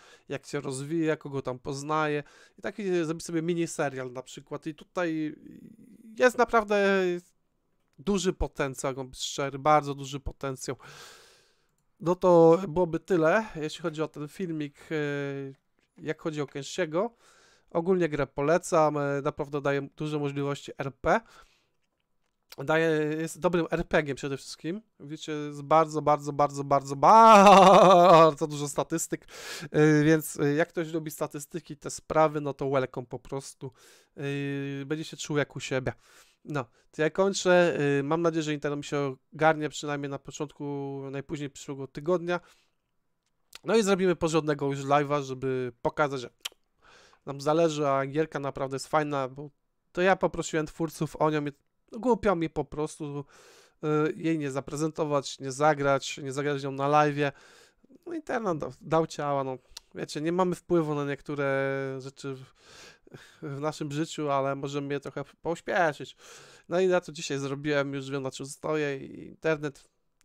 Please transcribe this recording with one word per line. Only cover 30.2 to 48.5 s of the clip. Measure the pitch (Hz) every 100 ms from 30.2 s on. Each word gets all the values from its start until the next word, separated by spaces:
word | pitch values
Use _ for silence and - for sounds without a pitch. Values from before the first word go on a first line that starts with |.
| - -
yy, | 143
jak | 147 170
ktoś | - 156
lubi | 165 151
statystyki, | - 151 151 - 170 - 147
te | 139
sprawy, | - - 156 156 151
no | 143
to | 131 135
welcome | 135 127 135 120
po | 127
prostu. | - 135 - - 135 _ - - _ -
Yy, | 143 143 139 139 139 139 139
będzie | 156
się | 160 156
czuł | - 147
jak | 135 135
u |
siebie. | - 131 131 - _ _ _ _ -
No, | 147 123 _ _
to | -
ja | 156
kończę. | 190 196 190 185 180 175 143 143 139
Yy, |
mam | 139 165
nadzieję, | 170 160
że | 151
internet | 147 147 143
mi |
się | - 147 139 131 _
ogarnie | 147 156 151 151
przynajmniej | - 147 143 143
na | 139
początku, | - - 147 - 143 143 139 139 135
najpóźniej | 135 - 147 143
przyszłego | - - 135 135
tygodnia. | 156 147 180 170 175 _ _ _ _ _ _ _ _ _ _ _ -
No | 147 226
i |
zrobimy | 196 190 185 170
porządnego | 165 160 151 147 139
już | 139
live'a, | 139 147 143 147
żeby | 131 131 131 127 123 -
pokazać, | 156 - 147 135
że | 117 _ - _ _ _ _ - _ _ -
nam | 139
zależy, | 139 160 165 151 143
a | 135 139
gierka | 147 156 147
naprawdę | 139